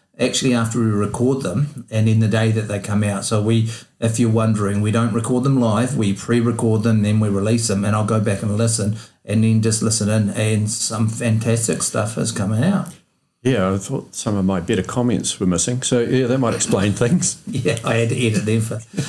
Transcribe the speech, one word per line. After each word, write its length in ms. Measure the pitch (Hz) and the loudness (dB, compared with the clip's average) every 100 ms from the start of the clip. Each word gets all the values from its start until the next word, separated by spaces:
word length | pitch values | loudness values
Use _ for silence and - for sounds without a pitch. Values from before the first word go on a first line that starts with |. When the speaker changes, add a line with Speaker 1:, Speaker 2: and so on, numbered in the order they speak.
| _ - | _ -4
Speaker 1:
Actually, 360 | 127 - 135 | -2 0 0
after 240 | 120 113 120 | 2 0 0
we 60 | 113 | 0
record 560 | 104 104 - 127 135 | 0 -2 0 0 0
them, 440 | 92 104 147 - - | -2 -2 -2 -6 -6
and 180 | 110 110 | 0 4
in 120 | 110 | 4
the 80 | 110 | 4
day 240 | 110 110 | 2 2
that 100 | 110 104 | 0 -2
they 100 | 101 | -6
come 240 | 95 104 | -2 0
out. 220 | 104 98 | 0 -2
So 180 | - 107 | -2 0
we, 260 | 107 113 110 - - - | 2 2 0 -4 -16 -4
if 220 | 113 117 | -2 0
you're 100 | 117 | 2
wondering, 500 | 113 110 104 101 101 | 2 2 0 0 0
we 120 | 107 | 0
don't 200 | 113 117 | 0 0
record 300 | 113 113 127 | -2 0 0
them 160 | 135 131 | 2 2
live. 380 | 117 107 123 135 | 2 2 0 0
We 160 | 101 | 0
pre-record 680 | 98 - 120 117 110 113 110 | -2 0 2 2 0 0 2
them, 180 | 113 110 | 2 2
then 160 | 104 107 | 2 2
we 100 | 107 | 2
release 380 | 98 104 117 113 | 0 0 0 0
them, 180 | 101 | 0
and 120 | 101 107 | 0 0
I'll 80 | |
go 160 | 110 110 | 2 0
back 220 | 101 98 | 0 -2
and 140 | 107 104 | -2 0
listen, 400 | 117 113 104 107 - _ | 0 0 -2 -4 -10 _
and 180 | - 110 | -2 2
then 180 | 113 110 | 4 4
just 200 | 110 110 | 2 0
listen 260 | 110 - 101 | 0 0 0
in, 220 | 110 101 | 2 0
and 400 | 110 107 110 104 | 0 0 2 0
some 380 | - - 110 110 | -2 -6 -2 -2
fantastic 720 | - 120 110 113 117 120 117 | 0 0 0 2 0 0 -2
stuff 340 | - 110 107 - | -2 -2 -4 -2
is 140 | - | -4
coming 320 | - 98 110 | -2 -2 2
out. 320 | 170 196 - - _ _ _ _ | 2 2 -2 -12 _ _ _ _
Speaker 2:
Yeah, 300 | 127 117 92 | 0 2 2
I 40 | 95 | 0
thought 380 | - 135 - | -2 -8 -8
some 220 | - 117 101 | -8 -4 0
of 80 | 95 | 0
my 140 | 95 | 0
better 220 | 90 107 | 0 -2
comments 540 | 92 123 123 98 - - | -2 -2 0 0 -4 -2
were 60 | 92 | 0
missing. 360 | 85 - 123 | 0 -2 -4
So, 180 | - 123 | 0 0
yeah, 260 | 117 131 120 | 2 0 0
that 100 | 135 | 0
might 160 | 117 | 0
explain 380 | 107 110 104 104 | -2 0 0 0
things. 500 | 101 120 180 - - | 0 2 2 -2 -6
<laughs> 20 | - | -8
Speaker 1:
Yeah, 320 | - 110 113 | -4 -2 -4
I 120 | 120 113 | -2 0
had 120 | 113 | 0
to 160 | 113 117 | 0 0
edit 180 | 101 104 | 0 0
them 140 | 113 | -2
for, 200 | 110 113 - - | -2 -8 -10 -8